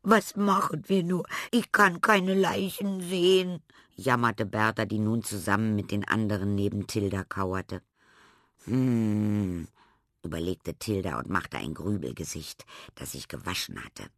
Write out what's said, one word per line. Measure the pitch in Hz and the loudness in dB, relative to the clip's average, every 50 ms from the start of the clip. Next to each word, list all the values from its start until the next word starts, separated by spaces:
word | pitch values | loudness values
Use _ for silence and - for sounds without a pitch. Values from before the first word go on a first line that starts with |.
| - | 6
„Was | 190 220 214 - - - | 6 4 4 4 0 -4
machen | 196 202 202 190 196 - - 175 151 - | 0 2 2 4 2 2 0 -4 -6 -2
wir | - 190 196 170 | 0 0 2 2
nur? | 170 185 175 - - - - - - | 2 -2 -2 -2 -6 -8 -10 -6 0
Ich | - 240 202 - | 0 0 2 2
kann | - - 208 190 170 180 | 4 6 6 6 4 2
keine | - - 214 196 180 190 190 | 4 4 4 4 4 4 4
Leichen | 196 190 - 190 202 196 190 - - 196 196 190 190 | 4 4 2 2 0 -2 -4 -4 -4 -4 -4 -4 -4
sehen“, | 180 175 190 180 175 185 190 185 185 180 180 160 _ _ _ - - _ _ | -4 -4 0 4 6 6 6 6 4 2 -4 -6 _ _ _ -20 -20 _ _
jammerte | - 95 131 123 120 120 117 107 - 110 | -4 2 2 4 4 4 2 2 0 -4
Bertha, | 95 - 107 107 110 110 - 110 | -2 2 2 2 2 2 0 -2
die | 98 104 107 | 0 0 0
nun | 107 107 113 117 107 | 2 2 0 0 -2
zusammen | - 104 101 82 104 101 101 110 110 107 | -4 -8 -4 0 2 2 2 2 2 2
mit | 104 98 - | 0 0 -2
den | 98 101 98 | -4 -4 -4
anderen | - - 110 110 101 104 95 98 101 101 | -2 -4 -2 -2 0 -2 -2 0 0 0
neben | 101 101 101 - 101 98 | 0 0 0 -2 -4 -6
Tilda | - - 110 101 98 98 95 90 | -4 -4 -2 -2 -2 -2 -4 -6
kauerte. | _ - 101 95 92 92 95 92 - - 90 _ _ _ _ _ _ _ - - - _ _ _ _ _ _ - | _ -4 -4 -2 -2 -2 -4 -6 -6 -10 -12 _ _ _ _ _ _ _ -20 -20 -20 _ _ _ _ _ _ -8
„Hm“, | - 117 131 127 127 120 113 113 107 104 107 107 107 104 104 101 92 87 85 82 - _ _ _ _ _ _ _ _ _ _ - | -2 0 0 2 2 2 2 2 2 2 2 2 2 2 0 0 -2 -4 -6 -8 -12 _ _ _ _ _ _ _ _ _ _ -10
überlegte | 85 78 82 82 92 92 - _ - 78 | -8 -4 -4 -2 -4 -4 -4 _ -10 -10
Tilda | _ - - 104 95 90 95 69 | _ -4 -2 -2 -2 -2 -4 -4
und | 58 64 - | -6 -4 -2
machte | 92 90 - - - | -2 -2 -2 -2 -8
ein | 60 50 69 78 | -6 -6 -8 -8
Grübelgesicht, | - 80 98 104 95 71 62 - - 82 - - 80 76 - - - - - - - - - _ | -6 -4 -2 -2 -2 -4 -6 -6 -8 -8 -8 -8 -10 -10 -12 -16 -18 -20 -20 -18 -18 -18 -20 _
das | - 67 - - | -14 -12 -10 -10
sich | 69 - | -12 -10
gewaschen | _ - 64 67 85 90 - - - 50 - - | _ -12 -8 -6 -6 -4 -4 -6 -6 -8 -14 -14
hatte. | - _ - 50 - _ | -14 _ -16 -16 -16 _